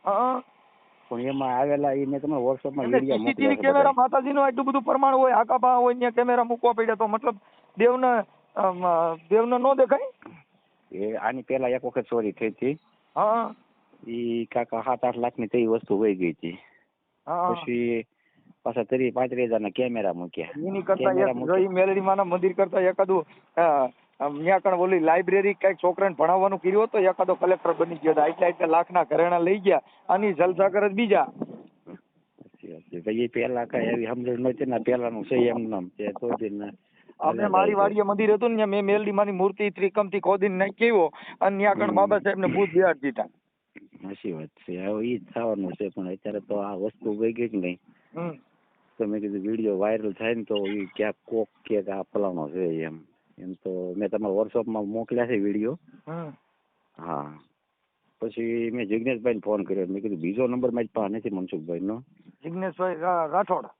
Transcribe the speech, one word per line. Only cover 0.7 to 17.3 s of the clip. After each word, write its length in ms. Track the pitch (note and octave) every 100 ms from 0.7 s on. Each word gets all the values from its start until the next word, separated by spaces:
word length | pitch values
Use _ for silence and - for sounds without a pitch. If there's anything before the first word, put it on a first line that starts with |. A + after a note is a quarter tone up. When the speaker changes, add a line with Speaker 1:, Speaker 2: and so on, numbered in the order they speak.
| _ _ _ _
Speaker 2:
પણ 120 | A#2+
એમાં 360 | B2+ C3+ C3 B2
આવેલા 340 | C#3+ C#3+ C#3+
ઈ 140 | C3+ C3+
મેં 160 | C#3
તમને 140 | D3 D3
WhatsApp-માં 500 | B2 C3 C#3+ C#3 A#2+
Speaker 1:
એટલે 140 | C3
Speaker 2:
વીડિયો 180 | C3+ -
Speaker 1:
સી 80 | E3+
સી 80 |
ટી 100 | A3
વી 60 | C4+
Speaker 2:
મોકલ્યા 220 | - C4+
છે 20 |
Speaker 1:
કેમેરા 180 | C#4+ C#4+
Speaker 2:
બધા. 100 | C4
Speaker 1:
માતાજીનું 440 | B3+ C4+ C4 C#4 C4+
આટલું 200 | A#3+ C4+
બધું 160 | C4+
પ્રમાણ 340 | C4 C4+ C#4 C4+
હોય, 180 | C4
હાકા 240 | B3 A#3 B3+
બા 180 | B3+ B3
હોય, 180 | B3
ન્યા 160 | B3 A#3+
કેમેરા 340 | A#3 B3 A#3+
મૂકવા 280 | A#3 A#3 A#3+
પડ્યા 240 | A3+ A3+ G#3+
તો 120 | A3
મતલબ 280 | A3 D4 G3+ _ _ _ -
દેવને, 460 | A#3 B3+ B3+ A#3 G3 _ _ -
અમ, 260 | F#3+ F3+ F3+ E3+ E3 E3 E3
દેવને 280 | G#3 A#3+ B3
ન 160 | B3+
દેખાય? 580 | C4+ B3 C#4 C5+ - - E3+ _ _ _ _ _
Speaker 2:
એ 220 | F2 G#2
આની 280 | A2 A2+ C3
પહેલા 260 | A#2 C3 B2+
એક 180 | B2+ -
વખત 160 | C3
ચોરી 300 | A#2 A#2 G#2+
થઈ 180 | F#2 A2+
હતી. 240 | - B2+ D#3 _ _ _ -
Speaker 1:
હા. 400 | G#3 A3+ A3+ A3 _ _ _ _ A#2
Speaker 2:
ઈ 380 | A#2 A#2 A#2 A#2
કાકા 360 | B2 A#2+ A2+
સાત 240 | A#2+ B2 B2+
આઠ 120 | A#2+
લાખની 300 | A#2+ - A2
તે 180 | B2 A2+
વસ્તુ 340 | A2+ - G2+
વહી 160 | G#2+ F#2
ગઈ 160 | F2
હતી. 260 | D#2 E2+ F2+ - _ _ _ _ _
Speaker 1:
હા. 240 | -